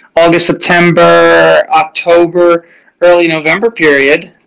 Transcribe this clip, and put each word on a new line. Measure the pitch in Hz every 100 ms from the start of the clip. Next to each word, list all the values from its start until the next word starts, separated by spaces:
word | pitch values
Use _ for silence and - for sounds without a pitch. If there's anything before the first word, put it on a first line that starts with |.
| _ 165
August, | 170 170 175
September, | 175 - 175 175 170 170 170 170 165 165 156 -
October, | 156 156 - 175 170 170 175 175 170 - _ _ _
early | 175 175 170
November | 160 156 185 226
period. | 226 156 139 135 165 - _